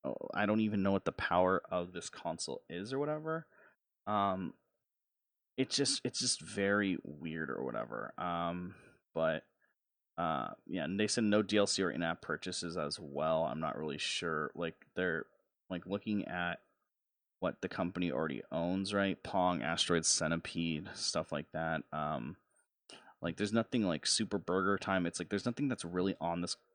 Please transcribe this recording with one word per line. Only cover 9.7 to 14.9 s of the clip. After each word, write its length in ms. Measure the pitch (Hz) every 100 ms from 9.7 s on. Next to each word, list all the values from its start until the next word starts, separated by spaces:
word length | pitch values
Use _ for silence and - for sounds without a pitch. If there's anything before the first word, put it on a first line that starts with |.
| _ _ _ _ -
uh, 320 | 85 73 50 - -
yeah, 200 | 87 78
and 140 | 98
they 80 | 107
said 180 | - 110
no 180 | 104
D 140 | 104 104
L 100 | 101
C 160 | -
or 80 | 92
in-app 300 | 67 82 82
purchases 540 | - 76 - 90 85 85
as 240 | 73 -
well. 440 | 80 69 78 80
I'm 160 | 80 71
not 180 | 78 -
really 220 | 76 73
sure. 500 | - - 85 78 78 -
Like, 320 | 85 - _